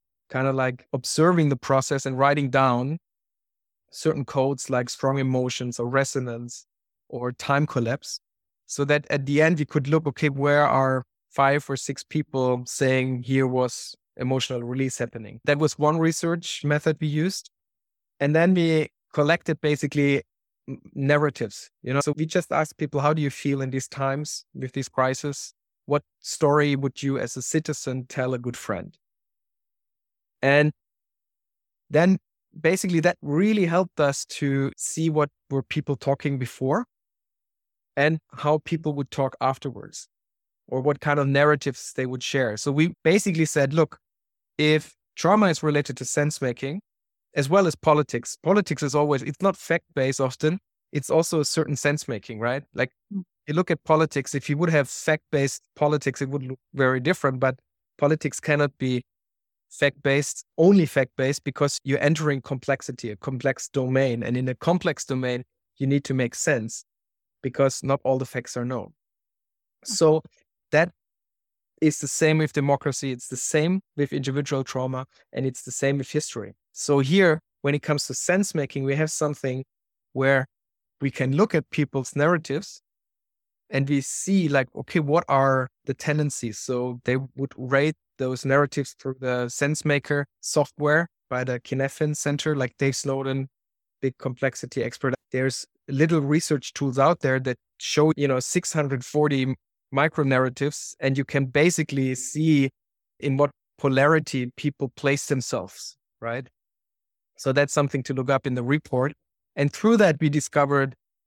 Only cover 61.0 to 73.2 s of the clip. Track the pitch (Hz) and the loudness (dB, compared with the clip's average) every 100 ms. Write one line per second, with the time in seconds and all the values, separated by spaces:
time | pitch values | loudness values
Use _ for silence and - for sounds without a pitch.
61 | 127 - 135 143 147 - 143 - 135 135 | 0 0 -2 -2 -4 -2 -2 -2 -2 0
62 | 147 156 151 139 - 131 - 135 - 123 | 2 2 0 -2 -4 -6 -2 -2 -4 -10
63 | 117 104 - 131 135 127 - 139 127 131 | -10 -10 -8 -4 -2 -2 -4 -4 0 2
64 | 135 117 117 123 127 123 165 175 180 143 | 2 0 -2 -2 -4 -2 0 0 0 -4
65 | - 131 127 123 - _ _ - 135 143 | -4 -4 -2 -4 -8 _ _ -4 0 0
66 | - 131 123 - - 127 110 - - _ | 0 -2 -2 -2 -2 -2 -2 -12 -18 _
67 | _ _ _ _ 131 - 135 - 135 139 | _ _ _ _ -6 0 0 0 -2 -2
68 | - 131 131 127 - 123 123 127 - _ | 0 -2 -2 -8 -8 -8 -6 -6 -10 _
69 | _ _ _ _ _ _ _ _ - - | _ _ _ _ _ _ _ _ -6 2
70 | 156 156 - _ _ _ _ 147 180 - | 4 4 0 _ _ _ _ 2 2 -2
71 | _ _ _ _ _ _ _ - 156 - | _ _ _ _ _ _ _ 0 0 0
72 | 139 - 156 156 151 151 139 139 143 127 | -4 0 2 4 2 0 0 0 -2 -4
73 | 135 123 | -6 -8